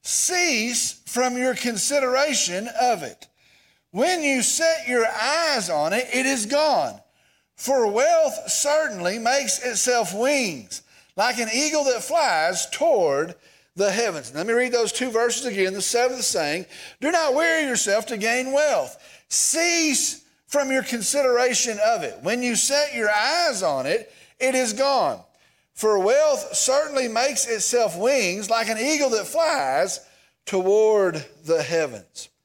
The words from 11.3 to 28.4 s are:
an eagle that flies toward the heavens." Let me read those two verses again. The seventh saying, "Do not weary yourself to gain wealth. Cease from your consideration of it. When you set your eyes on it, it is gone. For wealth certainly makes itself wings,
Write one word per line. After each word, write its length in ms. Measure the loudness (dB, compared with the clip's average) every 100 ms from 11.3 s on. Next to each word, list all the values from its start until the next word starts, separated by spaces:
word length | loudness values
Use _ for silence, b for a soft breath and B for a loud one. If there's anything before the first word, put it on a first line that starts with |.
| 0
an 120 | -2
eagle 320 | -2 0 0
that 180 | 0 -2
flies 600 | 0 0 2 2 0 -2 -6
toward 640 | -2 2 2 2 0 -2 -8 b b b -2
the 160 | 0
heavens." 400 | 2 -2 -4 -8
Let 120 | -6 -2
me 80 |
read 180 | 0 2
those 200 | 0 0
two 180 | -2 -2
verses 340 | 0 0 -2
again. 300 | -4 0 -2
The 80 | -2
seventh 420 | -2 0 0 0
saying, 400 | -2 -2 -2 -4 -8 B B B
"Do 100 | 0
not 220 | 2 2
weary 320 | 2 2 0 0
yourself 400 | -2 0 0 -2
to 100 | -4
gain 360 | -2 -2 0
wealth. 440 | 0 2 0 -2 -10 B B B
Cease 960 | -2 0 2 2 2 0 0 -2 -6 b b _
from 260 | -2 0
your 100 | -2
consideration 920 | -2 -4 -2 0 2 2 2 0 -2 0
of 240 | 0 0
it. 160 | -4 -6
When 200 | -4 -2
you 140 | -2 0
set 380 | 0 0 0
your 160 | 0 0
eyes 520 | 2 2 2 0 0
on 220 | 0 0
it, 260 | 0 -2 -4 B B B
it 140 | 0
is 180 | 2 0
gone. 500 | 0 2 2 0 -2 -12 b b b b
For 240 | -2 2 4
wealth 580 | 4 4 4 0 -2 -2
certainly 520 | 2 2 0 -2 -2
makes 380 | 0 0 0 -2
itself 480 | -2 0 0 0
wings, 540 | 0 0 2 0 -4